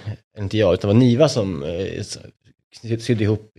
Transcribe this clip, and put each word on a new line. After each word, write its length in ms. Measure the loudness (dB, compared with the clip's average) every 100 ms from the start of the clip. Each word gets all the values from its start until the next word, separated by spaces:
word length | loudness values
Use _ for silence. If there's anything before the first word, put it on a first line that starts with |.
| -10 -14 _ -12
inte 200 | -4 0
jag, 160 | 2
utan 140 | 2 4
det 60 |
var 60 | 4
Niva 280 | 6 4 2
som, 340 | 2 -4 -6
eh, 80 | -6 -6 -6 -8
s-, 180 | -12 -14 -18 _ _ _ _ -18 -8 -6
sydde 240 | -2 0
ihop 280 | 0 -2 -6